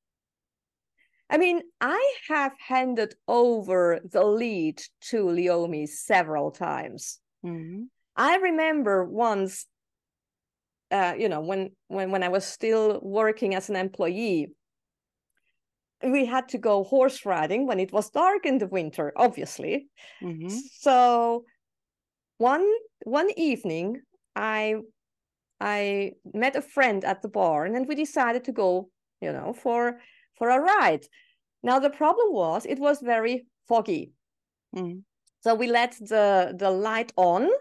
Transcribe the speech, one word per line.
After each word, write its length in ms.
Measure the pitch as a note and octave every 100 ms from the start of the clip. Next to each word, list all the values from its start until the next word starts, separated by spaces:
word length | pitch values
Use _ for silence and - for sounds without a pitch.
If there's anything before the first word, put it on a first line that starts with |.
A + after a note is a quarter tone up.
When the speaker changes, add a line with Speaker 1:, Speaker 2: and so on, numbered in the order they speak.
| _ _ _ _ _ _ _ _ _ _ _ _ -
Speaker 1:
I 60 | D#4
mean, 240 | F4+ E4+ E4+ -
I 200 | B3 F#4+ C#5 B4 -
have 260 | D4+ C4+ -
handed 560 | - C4 B3+ A#3 G#3+ - -
over 720 | A#3+ A#3+ A3+ F#3+ F#3 F3 E3+
the 200 | F3 G3
lead 600 | G#3 A3 A#3+ G3 D#3 D3+ - _ -
to 180 | A3+ F#3
Leomi 600 | E3+ F3+ E3+ E3+ D3+ D3
several 640 | - - F#3+ D#3+ D3+ D3+
times. 680 | - E3+ C#3 - - - - _ _
Speaker 2:
Mm. 440 | F3 E3 D#3+ F#3+ B3 _ _ -
Speaker 1:
I 200 | C4 F#4+
remember 680 | F#4 D#4+ D#4+ D4+ G#3+ F#3+
once, 640 | F3 G3+ A#3 G3+ F#3+ - - _ _ _ _ _ _ _ _ _ _ _ -
uh, 240 | G3+ F3+ C#3+
you 100 | G#3+
know, 140 | D#3
when, 340 | D#3+ F#3+ F#3+ _ -
when, 240 | G3 F#3+
when 100 | F#3+
I 60 | F3+
was 160 | F#3+ F#3+
still 540 | - A3+ A3 G#3+ G3+
working 540 | G3 G3+ A3 A3 G3+ F#3+
as 140 | F#3+
an 60 | F#3+
employee, 760 | F#3+ F#3+ E3+ F#3 A3+ E3+ C#3+ - _ _ _ _ _ _ _ _ _ _ _ _ _ -
we 220 | C4 C#4 A#3+
had 240 | C4 B3+
to 80 | A#3
go 260 | A3+ G3+
horse 420 | F#3+ C4+ C4 C#4 G#3
riding 400 | E3+ D#3 G#3+ C4+
when 140 | G3
it 120 | F#3+
was 180 | G3+ G#3
dark 340 | D4 F#4 G4+ D4+
in 120 | C4
the 80 | F#3+
winter, 440 | F#3+ D#3 - D3 -
obviously. 720 | A#3+ - - - D#3 C#4+ C#4 _ - -
Speaker 2:
Mm-hmm. 280 | F3+ D#3+ F3 A3 C#4 -
Speaker 1:
So 680 | D4 B3 B3 A#3+ A#3 A#3 A#3 _ _ _ _ _ _ _ _ -
one, 300 | A#3+ D4+ G4+ A#4 - -
one 260 | A3 C#4+ F#4+ -
evening, 640 | D#4 A3 F#3 D#3+ F#3 C4 _ _ _ G#3+
I, 400 | G#3+ G#3+ G#3+ A3 A3 _ _ _ _ _ _ -
I 520 | G3+ G#3 G3+ G3+ G3 - -
met 220 | G#3 B3+ C#4
a 60 |
friend 420 | C#4+ - B3+ G3+
at 180 | F#3+ F#3+
the 80 | G#3
barn 460 | G#3 F3+ D3+ F3 A#3+
and 120 | C4
we 80 | D4
decided 480 | D4+ D4+ A#3+ A#3+ B3
to 60 |
go, 380 | A3+ F#3 F3+ F#3+ _ _ -
you 100 | E3
know, 200 | C3+ -
for, 460 | B3 B3+ A#3 A#3+ A#3+ - _ _ -
for 120 | A#3
a 100 | B3+
ride. 460 | E4+ G#4 A3 D#3 - _ _ _ _ _
Now, 160 | A#3+ C4
the 100 | C#4+
problem 440 | C#4 D4+ G#4+ A4
was 320 | A#3+ E3 F3+ -
it 120 | C4+
was 200 | C#4+ C#4+
very 460 | A#3+ A3+ A3+ B3 - _ -
foggy. 440 | A#3 A3 D#3+ - _ _ _ _ _ _ F#3
Speaker 2:
Mm. 260 | F3+ F3+ - _ _ _
Speaker 1:
So 140 | A3+ A3+
we 120 | B3
let 240 | A#3+ A#3+ A#3+
the, 540 | G#3 A3 G3+ F#3+ F3+ F3+
the 120 | G3
light 440 | F#3+ G#3+ A3+ A#3 -
on 340 | F3+ F3+ D#4 C5+